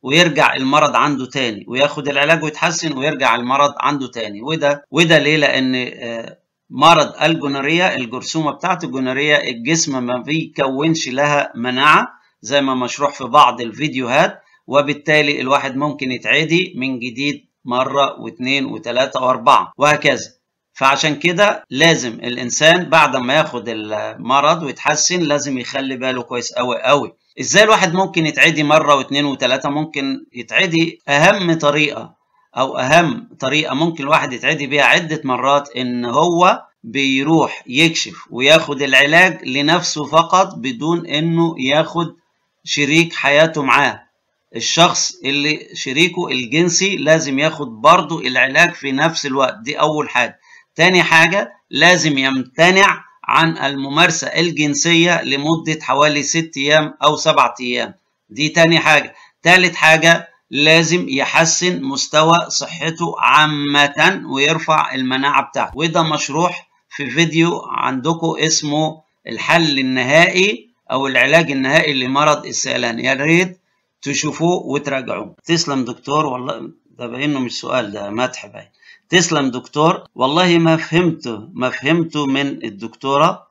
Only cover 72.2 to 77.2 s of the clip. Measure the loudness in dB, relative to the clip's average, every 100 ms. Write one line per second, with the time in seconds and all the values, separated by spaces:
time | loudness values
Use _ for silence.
72.2 | 2 0 -4 -8 -4 -4 -4 -4 -2 -2
73.2 | 2 2 0 -6 _ _ _ _ -6 -4
74.2 | -6 -2 0 0 -2 -6 -4 -6 -4 -8
75.2 | -8 _ -2 0 0 -4 -4 -8 -2 0
76.2 | 0 -4 -8 -8 -12 -18 _ -14 -12 -4